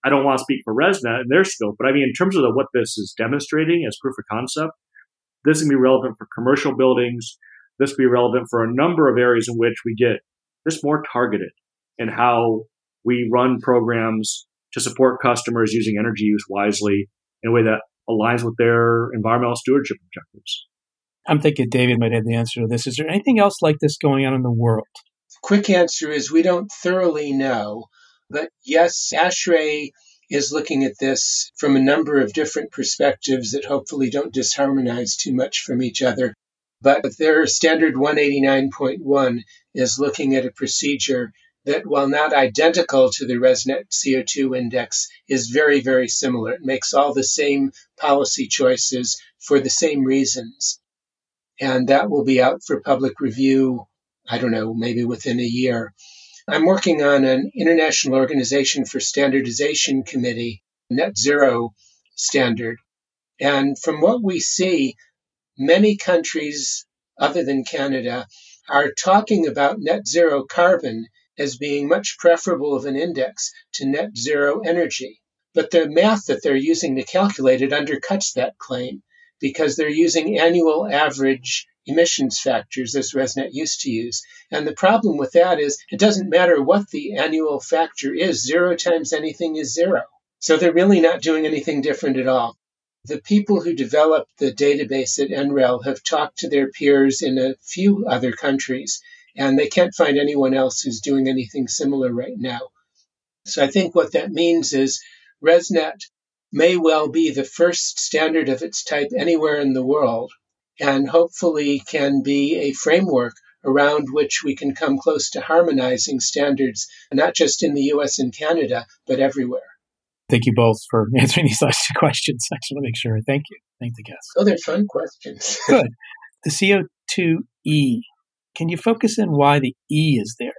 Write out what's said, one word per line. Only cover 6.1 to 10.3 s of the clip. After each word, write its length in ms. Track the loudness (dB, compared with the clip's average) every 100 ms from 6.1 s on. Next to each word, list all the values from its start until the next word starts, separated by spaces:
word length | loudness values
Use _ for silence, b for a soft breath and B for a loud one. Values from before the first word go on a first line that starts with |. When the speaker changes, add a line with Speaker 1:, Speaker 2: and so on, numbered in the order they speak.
| -8
Speaker 1:
for 80 | -14 -4
commercial 400 | 0 2 0 2
buildings. 600 | 2 4 0 -4 -10 -16 b b b _
This 160 | -2 2
can 80 |
be 40 | 2
relevant 420 | 4 2 0 -2
for 120 | -2
a 80 | -2
number 400 | 0 0 4 2
of 60 | 4
areas 300 | 4 2 0
in 60 | 0
which 200 | 0 -2
we 120 | -8 0
get 220 | 0 0 _